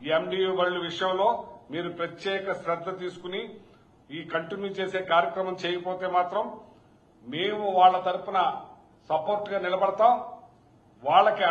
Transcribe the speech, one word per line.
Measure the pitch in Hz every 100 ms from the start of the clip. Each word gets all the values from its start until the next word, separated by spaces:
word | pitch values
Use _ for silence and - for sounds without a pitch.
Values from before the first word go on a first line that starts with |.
ఈ | 143 160
ఎండియు | 180 185 190 185
బడుల | 180 175 170
విషయంలో | - 185 185 214 240 - - -
మీరు | 156 175 -
ప్రత్యేక | 170 - 196 196 196 180
శ్రద్ధ | 165 170 175 185
తీసుకుని | 180 170 180 190 226 - - - _ _ -
ఈ | 156 147
కంటిన్యూ | 165 170 196 196 190
చేసే | 185 190 -
కార్యక్రమం | 170 170 190 185 180
చేయకపోతే | 175 180 180 185 185 180
మాత్రం | 180 196 233 - - - _ _ _ _ 120
మేము | 147 196 214 208 185
వాళ్ళ | 185 185 180
తరపున | 185 202 196 190 - - - - _ -
సపోర్ట్ | 156 180 208 196
గా | 196
నిలబడతాం, | 180 185 190 208 233 247 - - - _ _ _ _ _
వాళ్ళకి | 127 175 214 196 180